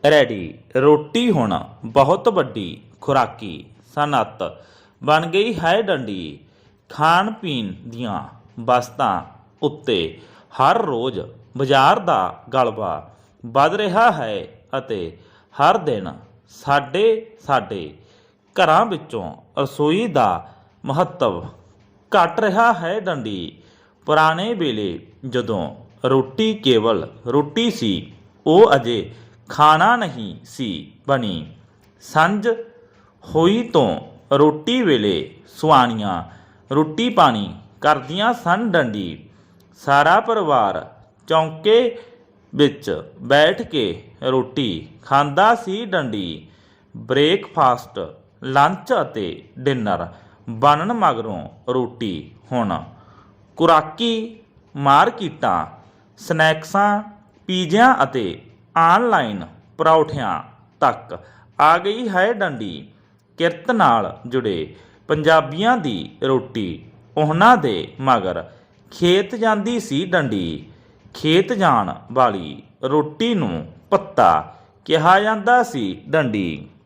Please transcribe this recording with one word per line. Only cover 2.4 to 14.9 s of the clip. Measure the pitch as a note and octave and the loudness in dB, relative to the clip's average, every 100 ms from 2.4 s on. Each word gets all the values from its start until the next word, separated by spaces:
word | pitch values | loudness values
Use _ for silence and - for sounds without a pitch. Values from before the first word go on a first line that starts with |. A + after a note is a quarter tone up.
| B2+ G#2+ F2 - - _ | -2 -6 -10 -12 -20 _
ਖੁਰਾਕੀ | - C3+ A#2 - G#2 D2+ - - _ | -2 0 0 -6 -14 -14 -18 -20 _
ਸਨਅਤ | - D3 C3+ G#2+ - F2 - - _ _ _ | -6 -2 -2 -2 -6 -10 -10 -20 _ _ _
ਬਣ | C3+ D#3 E3 | 0 0 2
ਗਈ | F#3 A3 | -2 -2
ਹੈ | F3 E3 G3+ | -2 0 0
ਡੰਡੀ। | G3+ D#3 A2+ F#2+ D#2+ C#2+ _ _ _ _ _ | 0 -4 -6 -10 -12 -16 _ _ _ _ _
ਖਾਣ | - D#3 F3 G#3 | -2 2 2 0
ਪੀਣ | G#3+ F3+ C3 G2+ F2+ A#2 | -6 -8 -6 -6 -10 -16
ਦੀਆਂ | A#2 A#2+ F2+ D2 - _ - | -12 -8 -8 -10 -20 _ -10
ਵਸਤਾਂ | A2+ B2 A#2+ - A#2+ F2+ - - _ _ | 0 0 0 -4 -2 -2 -6 -20 _ _
ਉੱਤੇ | D3 D3 - G2+ D#2+ - - - _ | -6 -4 -2 -2 -2 -10 -20 -20 _
ਹਰ | - C3+ G#3+ | 0 2 2
ਰੋਜ਼ | F#3+ A#2+ B2+ G2 - - _ B2+ | 0 -4 -6 -8 -12 -18 _ -8
ਬਾਜ਼ਾਰ | C3+ C3+ C#3 G#3+ | 2 4 4 2
ਦਾ | F3+ A#2+ F#2 - - | 0 0 -2 -6 -4
ਗਲਬਾ | C3 A#2+ G#2+ G2 D#2 - _ _ _ A#2+ | 0 0 -2 -6 -6 -10 _ _ _ -4
ਵੱਧ | B2+ D3+ | 0 2
ਰਿਹਾ | G3+ G#3 F#3+ A#3 | 0 -2 2 2
ਹੈ | D#3 A2+ G2+ D#2+ - _ C3+ | 2 -6 -6 -10 -18 _ -10
ਅਤੇ | B2+ | -6